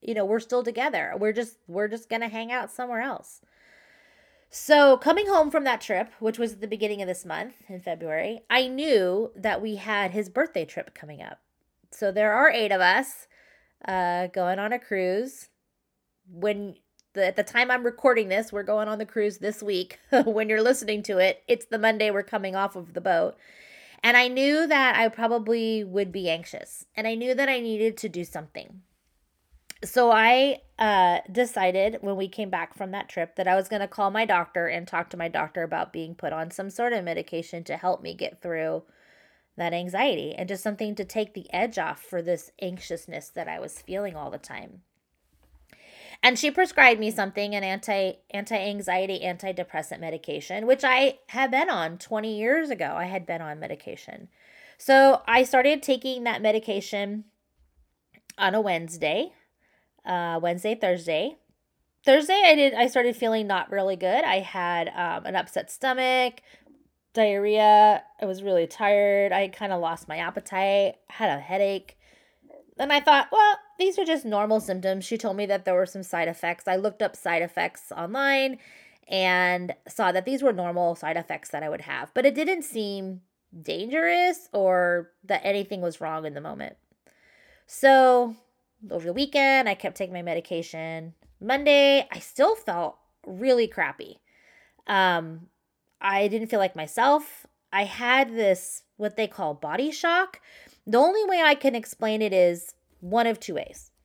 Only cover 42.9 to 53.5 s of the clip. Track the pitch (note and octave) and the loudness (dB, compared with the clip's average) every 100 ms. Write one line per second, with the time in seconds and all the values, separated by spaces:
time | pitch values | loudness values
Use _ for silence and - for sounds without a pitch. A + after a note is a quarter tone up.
42.9 | E3 - D#3+ - - D#3+ D#3+ - - - | -12 -12 -16 -14 -12 -10 -10 -12 -14 -10
43.9 | F#3+ G3+ D#3+ C#3 - - B2 - - _ | -8 -8 -10 -12 -12 -14 -18 -18 -20 _
44.9 | _ _ _ _ _ _ _ _ - _ | _ _ _ _ _ _ _ _ -20 _
45.9 | - - - A#3+ B3+ D4+ C#4+ F#4 - C4 | -20 -20 0 2 2 -2 2 0 6 6
46.9 | A3+ G#3+ A3+ G3 G3+ G3+ G#3 G3 F#3+ - | 6 0 -2 -4 -4 -4 -4 -4 -6 -4
47.9 | G3+ F#3+ - _ G3+ G3+ A3 G3 G3+ F#3 | -2 -2 -4 _ -12 -6 -4 -4 -6 -4
48.9 | F#3 F#3+ F#3+ F#3 F3 F#3+ F#3 F3+ D#3+ D#3 | -2 -2 -4 -6 -6 -8 -8 -8 -8 -10
49.9 | C#3 E3 D#3 - D3 C#3+ F#3+ A3 C4+ C4+ | -10 -10 -10 -8 -10 -8 -4 2 4 4
50.9 | B3+ C4+ C4 _ A#3 C4+ B3+ F4 A#3 D#3+ | 4 2 0 _ -2 0 2 0 0 -4
51.9 | E3+ - A3 A3 G#3+ A3 D4+ D#4 A3 D3+ | -6 -8 -6 -6 -4 0 0 0 -4 -4
52.9 | D#3 F3+ F#3+ F3 E3+ D#3 | -4 -6 -6 -6 -8 -8